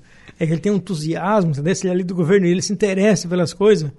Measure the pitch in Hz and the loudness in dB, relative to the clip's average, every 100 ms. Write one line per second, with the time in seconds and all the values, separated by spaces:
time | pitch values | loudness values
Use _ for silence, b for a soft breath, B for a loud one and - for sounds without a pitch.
0 | B B B - 160 160 202 202 180 165 | B B B -6 -2 -2 0 -2 -2 -6
1 | 151 165 180 214 170 139 151 185 190 180 | -4 -4 0 0 2 0 -2 -2 -2 -2
2 | 180 180 156 202 175 175 - 202 208 190 | -2 -2 2 2 4 0 -2 -2 -2 2
3 | 208 196 170 180 170 - 202 190 147 | 2 2 0 -2 -2 2 2 4 0